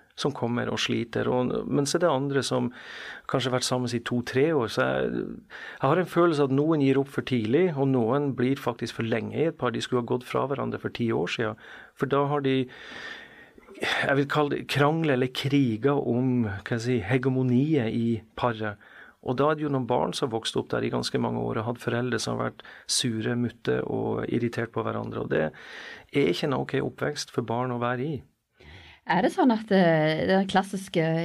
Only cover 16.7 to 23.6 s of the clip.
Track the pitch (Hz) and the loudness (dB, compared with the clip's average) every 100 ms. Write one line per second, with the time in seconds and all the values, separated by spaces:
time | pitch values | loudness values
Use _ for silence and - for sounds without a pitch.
16.7 | 120 117 127 95 131 131 131 127 123 147 | -4 0 -2 2 0 2 0 4 4 4
17.7 | 156 113 117 117 113 - - 123 110 107 | 2 0 0 0 -2 -4 -2 -2 -2 -6
18.7 | 104 - - - _ - 127 143 156 151 | -6 -16 -20 -20 _ -6 2 2 2 0
19.7 | 139 123 127 156 - 139 113 - 127 - | -2 0 0 0 0 -2 -2 -2 -4 -2
20.7 | 120 117 123 120 127 120 117 117 117 113 | -2 0 -2 -2 -2 -2 -2 -2 -2 -4
21.7 | 120 - 120 123 113 123 117 120 - - | -4 -2 -2 -2 -2 -2 -2 -4 -6 -20
22.7 | - - - 127 110 113 120 120 - | -20 -4 -2 0 -2 -2 0 -2 -2